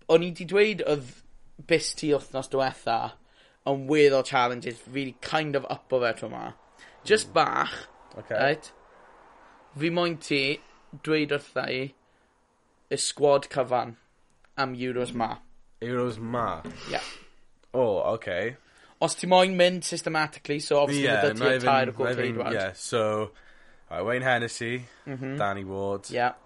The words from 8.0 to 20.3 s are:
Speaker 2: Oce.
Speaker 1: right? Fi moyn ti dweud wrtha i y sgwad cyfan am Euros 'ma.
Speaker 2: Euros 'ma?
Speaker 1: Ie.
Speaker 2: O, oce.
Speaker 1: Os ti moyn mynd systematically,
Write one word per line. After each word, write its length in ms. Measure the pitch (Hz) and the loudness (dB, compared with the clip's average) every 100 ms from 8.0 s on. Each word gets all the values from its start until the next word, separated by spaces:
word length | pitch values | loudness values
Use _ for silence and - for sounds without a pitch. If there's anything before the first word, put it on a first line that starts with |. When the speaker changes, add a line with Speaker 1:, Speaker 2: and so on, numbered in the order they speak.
| - - | -20 -16
Speaker 2:
Oce. 140 | - | -6
Speaker 1:
right? 420 | 107 135 151 - - - - - - - - - - - 143 | 0 2 0 -4 -20 -20 -20 -20 -20 -20 -20 -20 -20 -20 -4
Fi 140 | 160 | -2
moyn 280 | 170 175 160 | 0 0 -2
ti 420 | - 143 135 147 - - _ 147 | -2 0 0 -4 -10 -20 _ -10
dweud 320 | - 156 151 | -2 0 0
wrtha 320 | 143 - - 135 | -2 -4 -6 -4
i 120 | 131 135 - _ _ _ _ _ _ _ _ - | -4 -6 -10 _ _ _ _ _ _ _ _ -6
y 60 | 139 | -4
sgwad 520 | - - 143 139 139 | -4 2 4 4 2
cyfan 460 | 139 123 123 120 113 _ _ _ _ _ - | -4 0 -2 -4 -10 _ _ _ _ _ -4
am 180 | 135 123 | -4 -4
Euros 360 | 127 120 123 | -4 -2 -4
'ma. 200 | 120 110 120 - - - _ | -2 -4 -4 -14 -20 -20 _
Speaker 2:
Euros 360 | 117 123 123 110 | -4 -2 -2 -4
'ma? 440 | 113 120 110 82 78 - - | -6 -2 -2 -4 -8 -14 -8
Speaker 1:
Ie. 100 | - - - - - - _ _ | -6 -6 -14 -20 -20 -20 _ _
Speaker 2:
O, 80 | 120 120 92 - | 0 2 2 0
oce. 420 | 113 - 90 107 135 _ _ - - | -2 -4 -4 -4 -8 _ _ -20 -4
Speaker 1:
Os 140 | 160 | -2
ti 120 | - 180 | -2 4
moyn 280 | 185 185 185 | 6 6 4
mynd 280 | 180 180 | 2 2
systematically, 720 | - 170 - 156 151 | -4 -6 -2 -2 -2